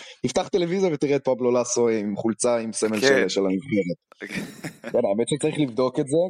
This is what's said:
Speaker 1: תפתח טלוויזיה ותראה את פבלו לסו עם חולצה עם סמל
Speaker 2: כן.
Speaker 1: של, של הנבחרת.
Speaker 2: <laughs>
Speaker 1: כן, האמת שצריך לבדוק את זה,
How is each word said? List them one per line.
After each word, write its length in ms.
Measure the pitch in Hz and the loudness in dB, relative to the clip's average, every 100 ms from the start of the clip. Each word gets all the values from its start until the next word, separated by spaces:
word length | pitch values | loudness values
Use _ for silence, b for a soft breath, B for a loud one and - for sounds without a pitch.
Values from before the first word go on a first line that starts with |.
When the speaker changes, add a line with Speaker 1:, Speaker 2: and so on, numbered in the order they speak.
| B B | B B
Speaker 1:
תפתח 260 | - - 180 | -4 -2 0
טלוויזיה 420 | 196 170 185 190 | 0 0 2 0
ותראה 240 | 147 147 143 | 2 2 2
את 80 | |
פבלו 260 | 135 123 123 | 2 0 2
לסו 380 | 123 117 - 120 | 2 2 2 2
עם 280 | 113 104 101 | 2 -2 -2
חולצה 400 | 113 107 123 120 | -2 0 2 0
עם 160 | 113 | -2
סמל 280 | 104 110 107 | -4 -2 2
Speaker 2:
כן. 60 | 127 | 4
Speaker 1:
של, 220 | 135 101 | 4 2
של 120 | 101 | 2
הנבחרת. 920 | 98 95 - 107 90 85 _ - 104 | 0 0 -2 -2 -2 -4 _ -16 -12
Speaker 2:
<laughs> 640 | - - - 156 - 117 | -10 -10 -10 -14 -12 -4
Speaker 1:
כן, 60 | 113 | 0
האמת 240 | 104 101 117 | 0 0 -2
שצריך 260 | 147 156 151 | -2 -2 0
לבדוק 420 | 143 110 127 123 | -2 0 0 0
את 60 | 143 | 0
זה, 80 | 151 180 | 0 0